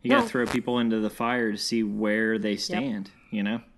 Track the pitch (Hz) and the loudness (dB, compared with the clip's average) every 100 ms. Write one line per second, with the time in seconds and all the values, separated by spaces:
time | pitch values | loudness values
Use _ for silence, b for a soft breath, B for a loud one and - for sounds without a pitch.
0 | 120 123 117 131 117 123 113 123 117 113 | 4 4 4 0 0 0 0 0 2 2
1 | 107 - 117 123 113 107 - 117 107 104 | 0 -2 -2 2 0 0 -2 0 0 0
2 | 107 107 110 110 104 101 - 104 135 107 | 0 2 2 0 0 -2 -2 -4 -2 -4
3 | 98 - - - 202 113 - | -8 -16 -8 -4 -2 -4 -8